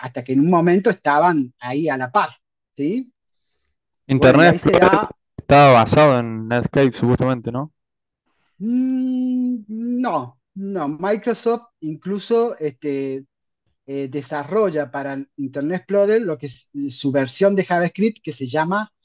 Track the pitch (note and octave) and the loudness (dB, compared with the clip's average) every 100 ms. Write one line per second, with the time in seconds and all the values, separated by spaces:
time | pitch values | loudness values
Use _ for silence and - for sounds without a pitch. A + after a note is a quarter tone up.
0 | B2+ B2+ B2 C3+ D#3+ F3 F3 F#3 G#3+ - | -12 -12 -4 0 2 4 4 2 2 0
1 | D3 D3 F3 D#3+ B2 _ B2 C#3 D#3+ C3 | 0 2 4 2 -4 _ -8 -4 -4 -4
2 | B2+ G#3 D#3+ - _ _ _ - D3 A#3+ | -2 -2 -2 -6 _ _ _ -6 -4 -4
3 | B3+ _ _ _ _ _ _ _ _ _ | -8 _ _ _ _ _ _ _ _ _
4 | - C3+ C3 C#3 E3 - - - F3+ - | -2 4 6 8 6 4 2 4 6 4
5 | - - _ - - C#3+ C#3+ B2 - D3+ | 0 -10 _ -18 4 6 8 8 6 4
6 | D3+ B2 A#2 A2 A2 A#2+ - C#3+ C3+ - | 4 4 -2 -8 -4 -2 0 0 0 2
7 | A#2+ B2+ B2+ B2 A#2 B2 D3+ _ _ _ | 0 2 0 -2 -6 -8 -8 _ _ _
8 | _ _ _ _ _ _ G#3+ B3+ C4 C4 | _ _ _ _ _ _ -4 -2 -2 -2
9 | C4 B3+ B3+ B3+ B3 A#3+ G#3 A3 A#3 B3 | -2 -2 -2 -2 -4 -6 -10 -10 -6 -4
10 | B3 D#3 B2 _ _ F#3+ G3 F#3+ D3 D3+ | -4 -4 -6 _ _ -12 -8 -6 -6 -4
11 | F#3+ G#3+ A#3+ A3 A#3 A#3 - _ D#3 D#3 | -4 -2 -4 -4 -2 -4 -8 _ -10 -10
12 | F#3 G3 - A#3 A#3 - D3+ B2+ D3 C#3 | -8 -8 -2 0 0 -4 -8 -6 -6 -4
13 | C3+ C3+ C#3 _ _ _ _ _ - C#3 | -6 -8 -12 _ _ _ _ _ -12 -10
14 | C3+ C#3+ B2+ D3+ C#3+ G#3 G3+ D3+ C#3 C#3+ | -8 -8 -8 -10 -4 -2 0 -2 -4 -8
15 | C#3 C#3 C3+ - C3 C#3+ D3 F3+ - G3+ | -8 -8 -12 -10 -8 -6 -6 -6 -2 0
16 | G3+ A3 G3+ C3+ C#3 - _ - C#3+ - | 2 0 -2 -8 -10 -16 _ -10 -10 -6
17 | C#3 C3+ C3 - G3 G3 F3+ F3 F3 - | -2 -2 -2 0 0 0 0 -2 -2 -2
18 | A3 - - - B2+ D3+ E3 G3+ G#3+ _ | -4 -4 -12 -10 -4 -2 -2 -4 -6 _